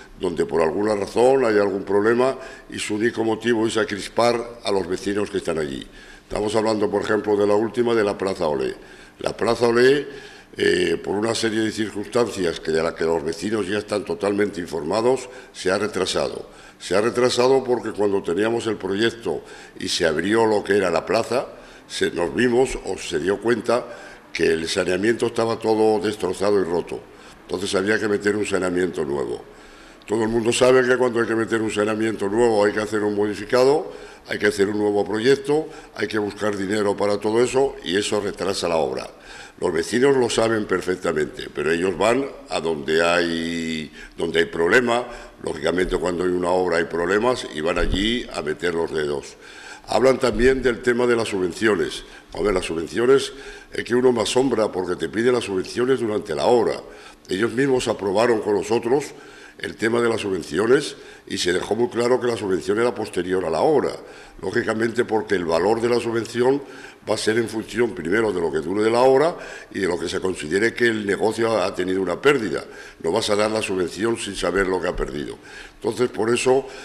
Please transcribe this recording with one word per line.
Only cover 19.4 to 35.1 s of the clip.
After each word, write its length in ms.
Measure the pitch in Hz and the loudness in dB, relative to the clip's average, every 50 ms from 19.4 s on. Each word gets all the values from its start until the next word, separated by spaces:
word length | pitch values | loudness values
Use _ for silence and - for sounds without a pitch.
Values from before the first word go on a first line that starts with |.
| - - - - - - - - | -6 -12 -18 -20 -20 -18 -14 -10
y 80 | - 92 | -6 -4
se 180 | - - 90 | -2 0 0
abrió 400 | 82 78 76 82 98 107 113 113 | 0 0 0 0 2 2 4 4
lo 160 | 110 107 104 92 | 4 2 2 2
que 140 | - 98 | 2 2
era 160 | 104 95 90 85 | 2 4 2 2
la 120 | 80 - | 0 0
plaza, 420 | - 90 110 113 - 113 127 180 - - - - - - - - - | 0 0 0 0 0 -2 -4 -4 -6 -10 -18 -20 -20 -20 -20 -18 -12
se, 240 | - - 95 85 - | -6 -2 -2 -2 -2
nos 200 | 80 87 82 67 | -2 -4 -2 0
vimos 460 | 87 120 127 117 120 131 127 - - - | 0 0 2 4 2 2 2 -2 -6 -8
o 120 | - 95 | -8 -8
se 220 | - - - 87 78 | -8 -8 -6 -4 -4
dio 220 | 73 90 101 98 | -2 -2 -2 0
cuenta 440 | 101 113 120 110 95 - 113 127 147 - - - - - - - - - - | 0 0 0 0 0 0 0 0 0 -4 -12 -16 -18 -20 -20 -20 -18 -10 -4
que 140 | - 82 | 0 2
el 220 | 82 82 80 80 80 | 2 2 2 0 -2
saneamiento 580 | - 98 90 85 92 92 98 113 117 107 123 | -2 -2 0 0 0 0 2 2 0 2 0
estaba 320 | 117 117 - 113 113 113 110 | -2 0 0 -2 0 -2 -2
todo 400 | - 113 110 107 110 110 107 104 | 0 0 2 4 4 4 4 2
destrozado 640 | 87 107 104 - - 90 92 - 92 101 104 101 | 0 -2 -4 -2 -4 -4 -4 0 0 2 2 2
y 40 | 92 | 2
roto. 360 | 80 87 85 78 - - 64 - - - - - - - - - | 0 0 -2 -2 -4 -8 -12 -12 -14 -20 -20 -20 -20 -20 -20 -14
Entonces 320 | - 78 92 92 98 95 | -10 -8 -6 -4 -2 0
había 240 | 95 95 101 110 107 | 0 2 2 0 0
que 80 | 98 | 2
meter 300 | 110 101 101 101 104 101 | 0 0 0 0 0 0
un 100 | 107 104 | 0 0
saneamiento 580 | 95 98 92 92 92 90 90 92 90 80 - 80 | 0 -2 -2 0 0 0 0 0 0 0 -2 -4
nuevo. 380 | 69 71 71 65 58 60 - - - - - - - - - - - - - - | -2 -2 -4 -4 -4 -6 -10 -10 -16 -20 -20 -20 -20 -20 -20 -20 -20 -20 -18 -8
Todo 160 | - 104 113 117 | -4 -2 -2 0
el 60 | 110 | 0
mundo 240 | 113 120 113 113 120 | 0 0 0 0 2
sabe 340 | - 127 127 127 131 127 | 4 6 6 8 6 6
que 100 | 123 127 | 6 4
cuando 240 | 123 127 127 117 117 | 4 4 2 2 2
hay 60 | 117 | 0
que 80 | 101 117 | 0 0
meter 280 | 113 113 98 110 113 110 | 0 0 0 0 0 0
un 80 | 110 | 0
saneamiento 580 | 101 104 104 107 110 107 110 113 107 95 104 98 | 0 0 0 0 2 0 0 -2 -2 -2 -2 -2
nuevo 360 | 101 110 120 120 113 104 104 | 2 4 4 4 6 4 4
hay 80 | 104 98 | 4 2
que 80 | 104 | 0
hacer 220 | 107 104 107 107 104 | -4 -2 -2 -2 -2
un 140 | 104 104 | 0 0
modificado, 720 | 101 104 107 104 90 107 101 - 123 127 135 143 160 185 - - - - - - - - - | 0 0 -2 -2 -6 -6 0 4 4 6 6 4 2 0 -4 -12 -16 -18 -20 -20 -16 -10 -8
hay 100 | - 101 | -4 0
que 80 | - | 2
hacer 220 | 104 101 - 98 98 | 2 2 4 2 0
un 100 | 104 104 | 2 0
nuevo 260 | 104 104 104 101 98 | 0 0 2 0 0
proyecto, 640 | 85 | 0